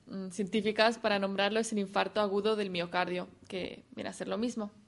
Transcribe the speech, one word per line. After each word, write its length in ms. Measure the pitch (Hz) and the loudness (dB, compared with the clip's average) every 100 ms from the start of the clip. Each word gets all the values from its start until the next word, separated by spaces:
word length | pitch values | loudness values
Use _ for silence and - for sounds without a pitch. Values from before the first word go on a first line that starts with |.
| - | -12
mm, 240 | 196 190 | -8 -8
científicas 680 | 180 190 220 208 214 220 226 | -4 0 0 2 4 4 4
para 180 | 220 202 | 2 2
nombrarlo 420 | 196 196 202 220 | 0 2 2 2
es 120 | 226 | 0
el 80 | 208 | -2
infarto 420 | 196 202 190 214 | 0 0 0 2
agudo 340 | 208 202 208 214 | 2 2 2 2
del 140 | 202 | 0
miocardio, 580 | 175 175 180 180 180 190 - - | -2 0 0 0 -2 -6 -12 -8
que 360 | 190 - - - - | -6 -6 -8 -14 -8
viene 140 | 208 | -8
a 20 | |
ser 140 | - 185 | -6 -4
lo 100 | 196 | -2
mismo. 340 | 240 226 208 - | -2 -4 -8 -10